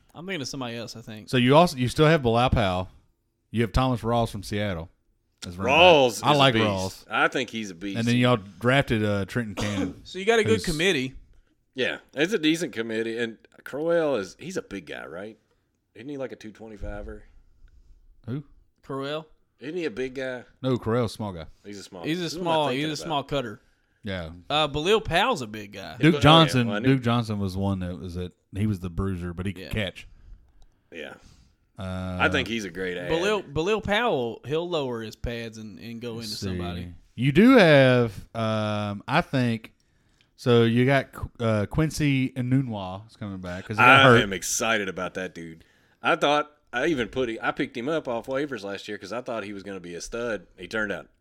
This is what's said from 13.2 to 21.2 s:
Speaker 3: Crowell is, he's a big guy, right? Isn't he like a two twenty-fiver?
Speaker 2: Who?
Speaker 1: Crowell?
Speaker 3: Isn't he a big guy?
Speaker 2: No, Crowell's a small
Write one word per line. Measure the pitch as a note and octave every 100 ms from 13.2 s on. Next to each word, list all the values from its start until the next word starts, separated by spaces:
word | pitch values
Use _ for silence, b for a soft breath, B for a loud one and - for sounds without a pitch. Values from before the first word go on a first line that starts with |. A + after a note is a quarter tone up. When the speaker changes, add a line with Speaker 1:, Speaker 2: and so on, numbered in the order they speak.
| A#2 A2 _ _
Speaker 3:
Crowell | - C3+ E3 E3+ D#3 B2
is, | F#2 -
he's | D3 F#3
a |
big | - G2 D2
guy, | B1+ B1
right? | D#2+ G#2+ A2 _ _ _ _ _ G2+
Isn't | B2+
he | C#3+
like | B2+
a | G#2+
two | A2
twenty-fiver? | G2 A2 G#2 G2+ G#2 G#2+ G#2+ - - _ _ - _ - - _ _ -
Speaker 2:
Who? | C3+ C#3+ - _ _
Speaker 1:
Crowell? | - C3+ C#3 D#3 D#3 _ _ _
Speaker 3:
Isn't | B2+ F3+
he |
a | D#3
big | G#2 C3
guy? | B2+ C3 B2+ - _
Speaker 2:
No, | B2+ B2
Crowell's | A2+ A#2 A2+
a |
small | -